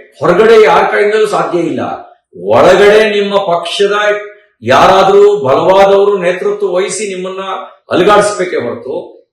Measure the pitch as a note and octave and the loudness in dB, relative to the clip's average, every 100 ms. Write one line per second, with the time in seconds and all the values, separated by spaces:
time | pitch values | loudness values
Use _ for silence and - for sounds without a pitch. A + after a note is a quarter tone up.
0 | - - D3+ F3+ A3 A3+ G3+ F#3+ G3+ G#3+ | -20 -6 0 2 4 6 4 2 0 -2
1 | G#3 G#3+ G#3+ F3+ - F3 D#3+ B2 F2+ - | -2 0 -2 -2 -4 -4 -4 -6 -8 -10
2 | - _ _ - F#2 A#2 D#3+ F#3 G#3 G#3+ | -16 _ _ -12 -2 2 4 4 4 4
3 | G#3+ G3+ G3 - - E3+ - - G3+ G#3 | 2 0 -2 -2 -2 -4 -4 -4 -2 -2
4 | G#3 G#3 - - _ _ A2 C3+ F3 G3 | -2 -4 -8 -20 _ _ -2 2 4 4
5 | F#3+ G3+ G3+ G3+ C3 C#3+ F3 F#3+ G3 G3 | 4 4 4 2 0 0 2 2 4 4
6 | G3+ G3+ F3 F3+ G3+ G3+ G3 F3+ F#3+ F#3 | 2 0 -2 -4 -4 -4 -4 -2 -4 -6
7 | G#3 F#3 F#3 F#3+ F#3+ - - - - D3+ | -8 -8 -10 -10 -10 -12 -14 -20 -6 -2
8 | F#3 G#3 - - F3+ D3+ - - - - | 2 2 0 -4 -6 -6 -6 -8 -10 -10
9 | - - _ | -12 -18 _